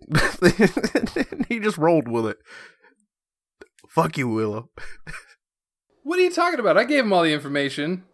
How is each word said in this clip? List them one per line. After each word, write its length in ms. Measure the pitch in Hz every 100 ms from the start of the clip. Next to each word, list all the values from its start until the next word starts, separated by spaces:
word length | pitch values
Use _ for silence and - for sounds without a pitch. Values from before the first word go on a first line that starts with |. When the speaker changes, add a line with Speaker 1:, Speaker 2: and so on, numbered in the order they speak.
| -
Speaker 1:
<laughs> 1400 | 151 - - 175 - 220 - - - - - - - -
He 80 | 233
just 200 | 208 175
rolled 280 | 160 165 120
with 200 | 117 110
it. 100 | - - - - _ _ _ _ _ _ _ _ - - _ _
Fuck 280 | - 160 156
you, 100 | 127
Willow. 400 | 110 110 107 120 -
<laughs> 40 | - - - - - _ _ _ _ _ _ _
Speaker 2:
What 160 | 277 359
are 20 |
you 80 | 359
talking 300 | 349 349 311
about? 180 | 208 165
I 60 |
gave 200 | 247 294
him 80 | 220
all 120 | 185
the 100 | 165
information. 680 | 151 143 143 139 135 151 185 -